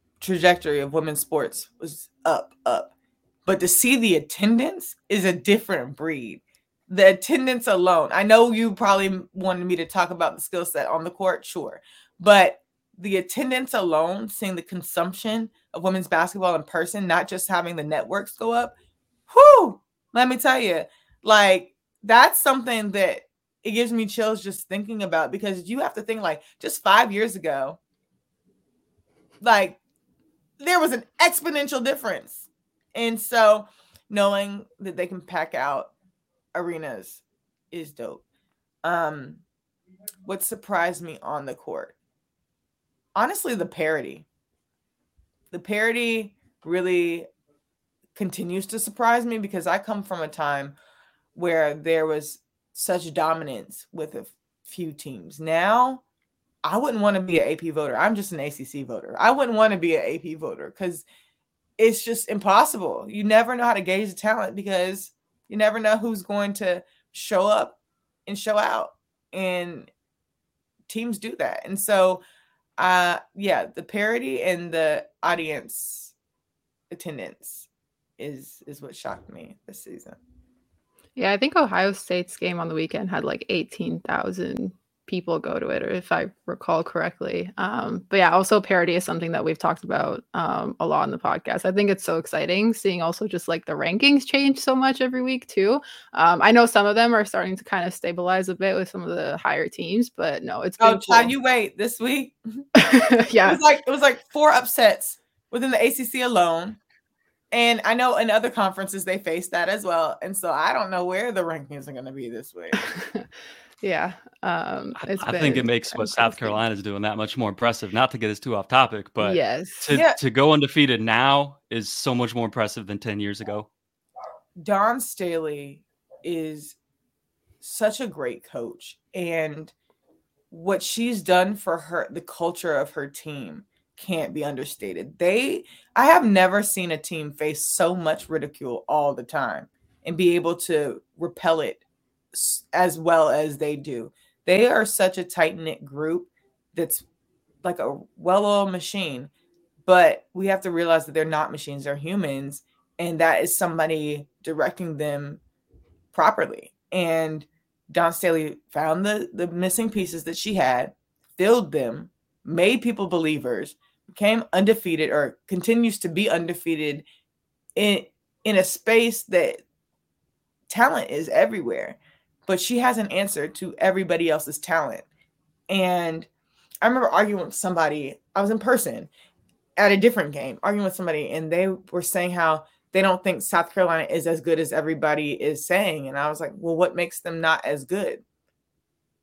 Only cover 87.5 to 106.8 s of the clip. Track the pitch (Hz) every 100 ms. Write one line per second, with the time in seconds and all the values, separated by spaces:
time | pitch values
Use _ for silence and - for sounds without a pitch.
87.5 | - 185 226 - 185 - 202 175 175 190
88.5 | 214 196 190 175 175 180 170 165 165 156
89.5 | 160 160 160 - - - - - - 160
90.5 | 165 - - 165 151 - - - - -
91.5 | 185 190 190 202 190 - 165 - 156 147
92.5 | 185 220 220 196 180 165 170 214 180 -
93.5 | 165 - 151 165 196 277 285 269 277 277
94.5 | 269 - 262 262 262 254 254 254 262 -
95.5 | - 196 277 - - - - 165 175 208
96.5 | 240 233 220 202 208 233 226 208 196 185
97.5 | 185 - 196 175 - 170 175 180 185 190
98.5 | 180 190 190 185 190 165 170 143 156 -
99.5 | 147 - - 170 208 240 - 165 143 151
100.5 | 104 - - 226 214 - 233 233 269 254
101.5 | 247 208 - 233 - 240 277 262 _ 226
102.5 | 226 277 - - 254 220 233 226 220 190
103.5 | - 302 294 - 285 277 240 - 294 302
104.5 | 277 240 - 220 - - - _ _ _
105.5 | 240 262 247 240 269 233 262 247 214 175
106.5 | 165 185 220